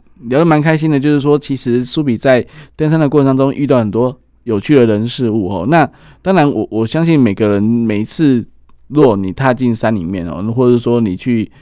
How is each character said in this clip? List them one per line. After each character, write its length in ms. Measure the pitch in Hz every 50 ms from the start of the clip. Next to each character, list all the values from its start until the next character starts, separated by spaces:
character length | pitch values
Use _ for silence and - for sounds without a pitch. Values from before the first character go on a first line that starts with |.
| - _ _ - -
聊 160 | 117 123 139
得 60 | 170
蛮 160 | 165 156 151
开 140 | 147 165 160
心 160 | 156 156 160
的， 80 | 151 139
就 100 | 131 151 147
是 40 | 143
说 220 | 131 147 147 147
其 160 | - - 139
实 300 | 127 - 127 117 123 123
苏 180 | 123 - 156 156
比 140 | 139 117 104
在 280 | - 139 131 120 - - - - - - _
登 140 | - 156 156
山 100 | 160 160
的 80 | 156 139
过 140 | 127 151
程 40 | 139
当 120 | 135 131 131
中 180 | 135 139 -
遇 100 | - 143
到 140 | 127 139 127
很 100 | 113 107
多 300 | 95 110 123 127 - - _ _ _ _ _
有 160 | - 110 101
趣 160 | 101 - 151
的 100 | 139 120
人 220 | 110 107 104 110 117
事 220 | - - 131 113
物 180 | 104 113 98 90
哦。 180 | 98 92 82 113
那 200 | 160 170 147 117 - _ - - - _
当 140 | - 185 196
然 160 | 180 147 143
我， 160 | 117 98 107 -
我 160 | - 110 113
相 200 | 110 - 156 165
信 120 | 165 165 147
每 160 | 131 110 98
个 140 | 90 113 104
人 160 | 104 101 101
每 380 | 110 117 120 117 110 107 101
一 20 | 110
次， 420 | - - - 165 143 131 120 104 - - _ _ _ - _ - -
如 120 | 135 147
果 140 | 151 127 107
你 160 | 98 95 92
踏 220 | 90 - 135 135 127
进 200 | 113 127 123 117
山 220 | 107 - 110 113
里 80 | 104 85
面 240 | 82 98 95 87 85
哦， 240 | 73 76 95 110 113
或 160 | 123 127 123
者 80 | 123 120
说 220 | 117 123 120 120
你 160 | 117 104 90
去 340 | 90 - 131 120 113 104 - - -